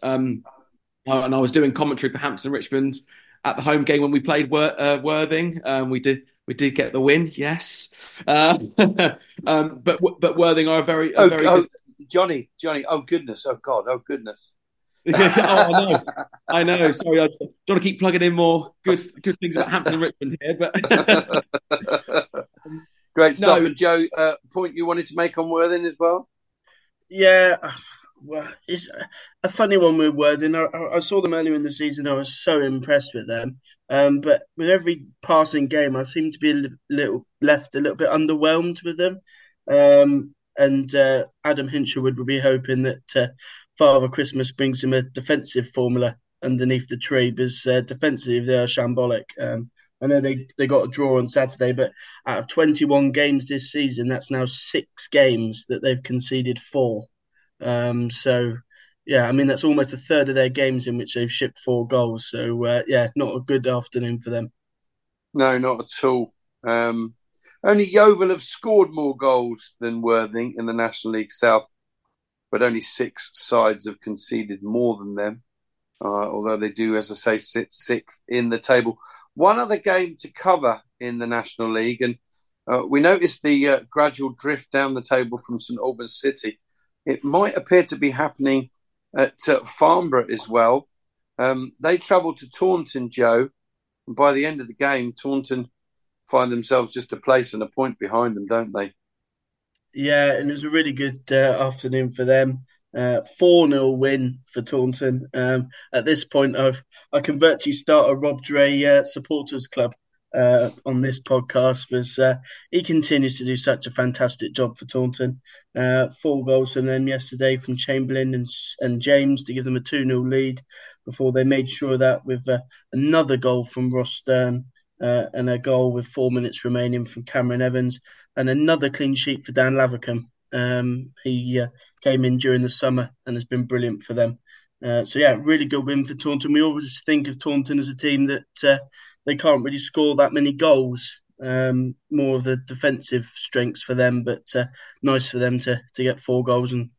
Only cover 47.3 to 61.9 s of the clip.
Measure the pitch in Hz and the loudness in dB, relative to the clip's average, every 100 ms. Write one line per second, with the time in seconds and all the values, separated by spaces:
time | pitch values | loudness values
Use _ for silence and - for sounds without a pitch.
47.3 | 120 127 127 - 127 123 127 156 123 127 | 0 -4 -2 0 0 -2 -2 -2 -2 -2
48.3 | 120 120 127 120 - 120 123 123 113 - | -2 2 0 0 0 -2 0 0 -2 -6
49.3 | - 117 117 120 _ _ - 135 143 135 | -10 -6 -6 -10 _ _ -6 0 2 2
50.3 | 131 131 - 135 139 127 127 139 127 123 | -4 -8 -4 2 2 0 -2 2 2 2
51.3 | 143 127 - 127 127 131 - - - - | 0 -2 0 -2 0 -2 -4 -20 -16 -8
52.3 | 113 123 - 160 151 147 143 139 131 147 | -6 -4 0 2 2 4 4 2 2 2
53.3 | 139 131 139 135 147 139 120 120 127 - | 0 -2 -6 -6 -2 -2 -2 -4 -4 -4
54.3 | 131 127 - - 156 - - - 143 135 | -4 -2 -2 -2 -4 -6 -10 -2 4 4
55.3 | 117 113 110 - 123 135 127 - 123 127 | 4 -2 -6 -6 -4 -2 -2 -2 -6 -4
56.3 | 131 123 120 - 143 123 110 123 _ _ | -4 -4 -6 -6 -2 -2 -2 -10 _ _
57.3 | _ _ - 123 120 120 120 120 117 135 | _ _ -12 -4 -2 -2 -2 -4 -4 0
58.3 | 123 120 117 - _ _ _ - 135 120 | 0 0 -6 -14 _ _ _ 0 2 2
59.3 | 135 139 135 156 147 131 131 - 156 135 | 2 2 2 2 2 0 -4 0 2 2
60.3 | 135 127 131 135 131 127 120 113 - 120 | 2 0 2 0 -2 -4 -6 -6 -4 -4
61.3 | - 131 - - 120 117 | -4 -6 -6 -2 -2 0